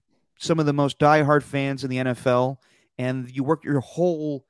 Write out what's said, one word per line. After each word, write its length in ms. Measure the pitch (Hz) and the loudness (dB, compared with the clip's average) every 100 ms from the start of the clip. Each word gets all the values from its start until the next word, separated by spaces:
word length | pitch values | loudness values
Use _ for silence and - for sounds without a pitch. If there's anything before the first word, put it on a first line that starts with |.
| _ _ _ - | _ _ _ -10
some 220 | - 160 | -2 0
of 60 | 147 | 2
the 80 | |
most 240 | 143 139 - | 0 0 2
diehard 460 | 147 151 143 147 | 4 4 4 2
fans 400 | - 143 139 135 | 2 -4 -4 -4
in 60 | 131 | -6
the 100 | 127 | -4
N 80 | 127 | -2
F 180 | 120 131 | -2 0
L, 360 | 123 127 135 _ _ _ - | 2 0 -4 _ _ _ -8
and 320 | 127 131 123 | -6 -6 -8
you 140 | 127 | -6
work 200 | 135 160 | -2 -2
your 160 | - 139 | -2 -4
whole, 640 | - - 180 160 151 139 | -4 -2 -2 -2 -6 -8